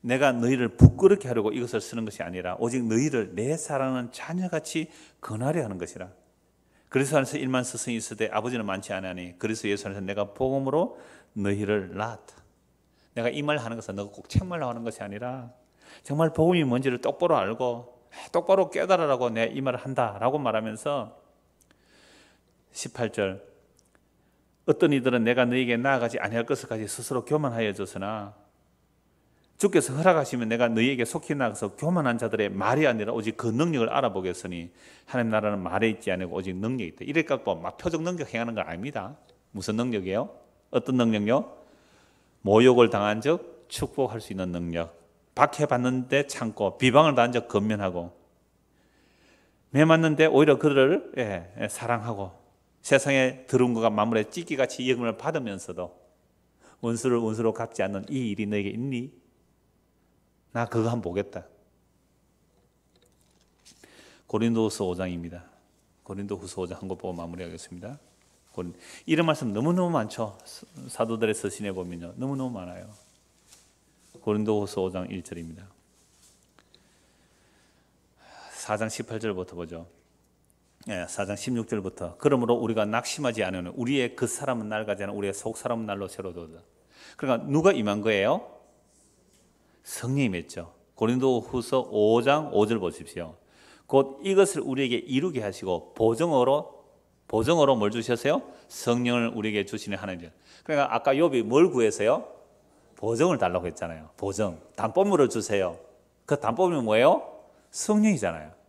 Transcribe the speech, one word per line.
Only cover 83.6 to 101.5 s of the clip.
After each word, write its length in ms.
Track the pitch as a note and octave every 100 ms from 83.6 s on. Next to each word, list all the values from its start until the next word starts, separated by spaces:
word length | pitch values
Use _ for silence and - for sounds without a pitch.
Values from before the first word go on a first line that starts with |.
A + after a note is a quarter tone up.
| F2+
우리의 400 | F2 A#2+ C#3 A#2+
그 140 | - A#2
사람은 400 | - C#3 A#2+ G#2+
낡아지 340 | G#2+ G#2+ G2
않아 100 | G2+
우리의 200 | G#2 G2+
속 220 | F#2+ A2 A2
사람은 300 | - A#2 G#2+
날로 200 | G2 F#2+
새로 260 | - F#2+
돋아." 280 | F2 D#2+ E2 _ _ _ - - -
그러니까 320 | C#3 A#2 D3
누가 240 | C#3+ F3
임한 300 | D3+ G#2 G2+
거예요? 500 | G#2+ G2+ G#2 F3+ - - _ _ _ _ _ _ _ _ _ _ _ _
성령이 440 | - - A#2+ C#3 B2+
임했죠. 460 | F2+ D#2 - D#2+ _ _
고린도후서 920 | - A2+ B2+ C3 B2 A#2 B2+ A#2 C3+ B2
오 320 | G#2+ G#2 A#2
장 280 | C3+ D3 D3+
오 140 | - G#2+
절 120 | A2+
보십시오. 560 | F2+ - D#2+ - E2 E2 _ _ - - -
"곧 340 | C3+ C3+ -
이것을 400 | F#3+ G3 F#3+ D#3
우리에게 340 | B2+ C3 C3 A#2+
이루게 460 | - C3 F3+ C#3+
하시고 520 | G#2 F#2 F#2+ E2+ -
보증으로", 920 | - A2+ A2+ E3+ C#3 B2 C#3+ D3 - _ _ _ _ -
보증으로 480 | A2 A2+ E3+ C#3 B2
뭘 140 | G#2
주셨어요? 520 | A#2 A2+ A#2 C#3 F#3 - - -
"성령을 640 | - - A2+ B2 B2 A#2
우리에게 300 | A2 G#2+ G#2
주시는 320 | G2+ G#2+ - F#2+
하나님." 340 | G2+ F2+ E2 _ _ -
그러니까 320 | - D3 C#3
아까 200 | A#2 -
욥이 280 | C3+ E3+ C3
뭘 280 | G#2+